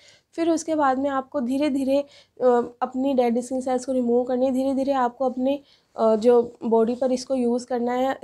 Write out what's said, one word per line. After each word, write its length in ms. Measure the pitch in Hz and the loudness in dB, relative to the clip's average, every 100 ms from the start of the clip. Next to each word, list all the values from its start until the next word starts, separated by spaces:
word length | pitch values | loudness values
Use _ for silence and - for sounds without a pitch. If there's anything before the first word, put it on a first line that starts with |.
| - _ _ - | -20 _ _ -4
फिर 140 | 330 | -2
उसके 240 | 320 320 | -2 -2
बाद 240 | 311 277 262 | 0 0 0
में 100 | 277 | -2
आपको 300 | 269 262 294 | -4 -4 -4
धीरे 300 | 240 269 294 | -2 0 0
धीरे, 280 | 262 269 277 | 0 0 0
अ, 480 | 285 - _ - 247 240 240 - | 0 -10 _ -2 2 2 0 -6
अपनी 320 | 247 254 269 | -6 -2 0
डेड 260 | 262 240 233 | 2 2 0
स्किन 200 | 247 262 | -2 -6
सेल्स 240 | 254 254 254 | -2 -4 -2
को 60 | |
रिमूव 300 | 254 240 240 | -2 2 0
करनी 220 | 247 254 262 | 0 0 0
है। 60 | |
धीरे 220 | 254 269 | 0 0
धीरे 180 | 269 269 | 0 0
आपको 340 | 269 247 247 262 | 0 0 -2 -4
अपने, 300 | 254 254 285 - _ _ - | -2 -2 -2 -6 _ _ -2
अ, 180 | 226 220 | 2 4
जो 240 | 233 240 240 - | 4 4 2 -4
बॉडी 300 | 233 226 226 | 0 2 2
पर 180 | 247 262 | 0 -2
इसको 220 | 254 - | -2 -2
यूज़ 320 | 269 240 240 247 | -2 0 -2 -2
करना 260 | 247 240 | -4 -2
है, 220 | 247 262 269 | -2 -2 -4